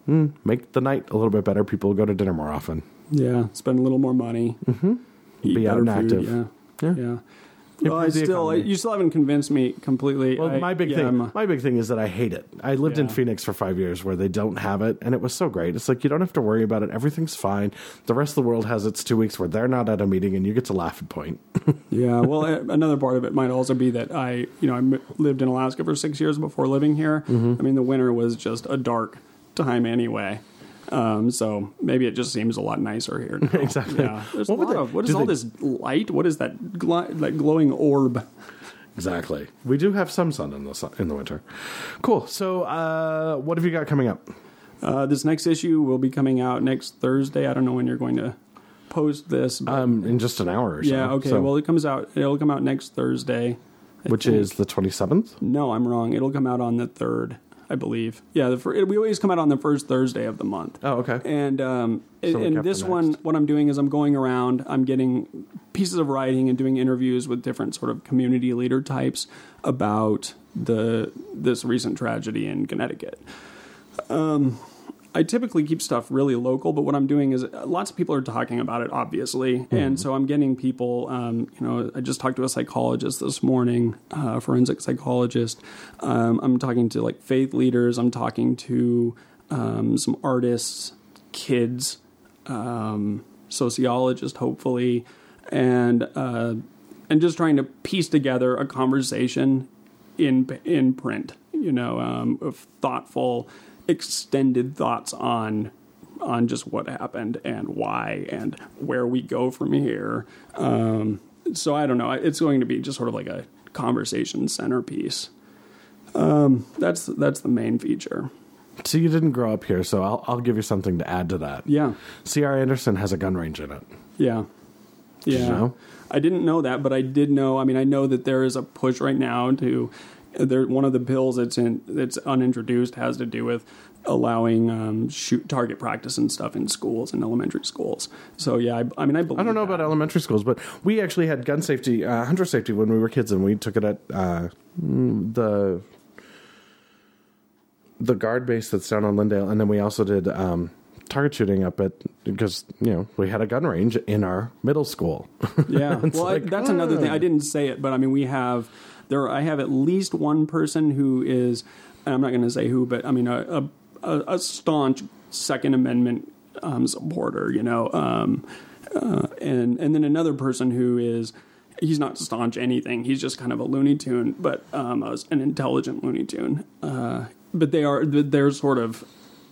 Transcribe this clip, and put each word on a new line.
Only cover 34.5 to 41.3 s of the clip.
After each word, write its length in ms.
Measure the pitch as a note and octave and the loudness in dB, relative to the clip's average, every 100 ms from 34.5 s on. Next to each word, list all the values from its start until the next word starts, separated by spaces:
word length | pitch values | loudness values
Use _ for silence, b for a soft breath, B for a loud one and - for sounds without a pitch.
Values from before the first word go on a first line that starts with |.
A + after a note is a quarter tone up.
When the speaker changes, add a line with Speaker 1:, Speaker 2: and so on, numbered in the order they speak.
Speaker 2:
a 40 | A3+ | 0
Speaker 1:
would 100 | - | 0
Speaker 2:
lot 40 | |
Speaker 1:
they 40 | - | 0
Speaker 2:
of, 140 | B2 | -2
what 100 | D#3+ | -2
is 60 | G#3 | 0
Speaker 1:
do 60 | D#3 | 2
Speaker 2:
all 80 | C3 | 2
Speaker 1:
they 60 | |
Speaker 2:
this 140 | C#3+ A2+ - | 0 -4 -4
light? 500 | C#3+ B2+ - C#3 A3 | -4 -2 0 -2 0
What 160 | C#3+ E3+ | 2 2
is 100 | D3+ | 0
that 180 | A#2+ - | -4 -6
gl-, 600 | - F3+ E3+ E3+ - D#3 | -10 -4 0 0 0 -2
that 160 | D3 D3+ | -2 2
glowing 340 | D3 D#3+ C#3+ | 4 6 4
orb? 540 | C3+ D3 C#3 C3 B2 - - B B B B B - | 4 4 6 4 2 -6 -18 B B B B B -8
Speaker 1:
Exactly. 520 | F#2 F2 - D2 C#2+ - | -4 -4 -4 -8 -8 -10
We 120 | B2 C#3 | 0 2
do 160 | G3 | 2
have 180 | G3+ F3+ | 2 0
some 200 | - E3+ | 0 -2
sun 220 | C#3+ D2 | -2 -8
in 120 | C#2 | -8
the 100 | C#2 | -10
su-, 180 | - - - | -10 -10 -4
in 100 | E2 | -4
the 60 | |
winter. 280 | C#2+ C2+ | -4 -8